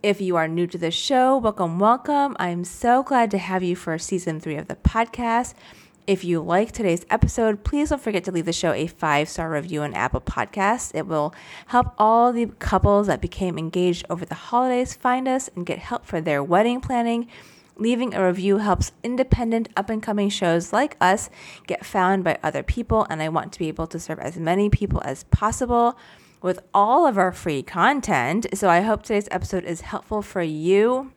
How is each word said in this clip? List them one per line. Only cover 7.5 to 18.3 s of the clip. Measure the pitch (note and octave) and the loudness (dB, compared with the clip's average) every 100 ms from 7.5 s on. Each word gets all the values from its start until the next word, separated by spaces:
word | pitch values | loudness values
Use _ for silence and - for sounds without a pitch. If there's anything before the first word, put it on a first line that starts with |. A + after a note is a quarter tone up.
| G#3 - | 0 -2
please | D4 D4 | -2 -2
don't | C#4+ | -2
forget | A3+ F#3 | -2 -4
to | E3+ | -2
leave | F3+ E3 | -4 -2
the | |
show | E3 F3 | -2 0
a | A#2 E3 | 0 -4
five-star | - D#3+ D3 D#3 - E3 | -4 0 0 0 -4 -4
review | D3+ E3+ D3+ | -4 -4 -6
on | D3 | -6
Apple | - B2 C3 | -2 -2 -2
Podcasts. | - - A2 - G3 B3 - - | -4 -6 -6 0 0 0 -4 -8
It | F#3 | -4
will | D#3+ D3+ - - - - | -2 -2 -6 -20 -20 -2
help | B3 B3 - | 0 0 2
all | G#3+ A3+ A#3+ | 4 6 4
the | A#3 A3+ - | 2 -4 -4
couples | - F#3+ G3+ G3+ G3+ | -2 2 4 4 4
that | C#3+ | 0
became | F3 - F#3 E3 | -2 -4 -4 -4
engaged | D#3+ F3+ F3+ F3 - | -4 0 0 0 -4
over | F3 | -8
the | - - | -8 -12
holidays | - A#3+ B3+ B3 B3+ - | -2 0 2 0 -2 -2
find | B3 B3+ C4 | -2 0 0
us | C4 C4 | -2 -4
and | - F3 | -10 -8
get | - | -8
help | - A#3+ - | -6 -10 -4
for | E3+ | -4
their | D#3+ C#3+ | 0 0
wedding | C#3 F3 A3+ B3 | 2 4 4 0
planning. | - B3 A#3 A#3 A#3 - - - _ - | -2 -2 0 -2 -4 -14 -20 -20 _ -4
Leaving | A3 A#3+ B3 | 0 0 -2
a | - | 0
review | F#3 | 0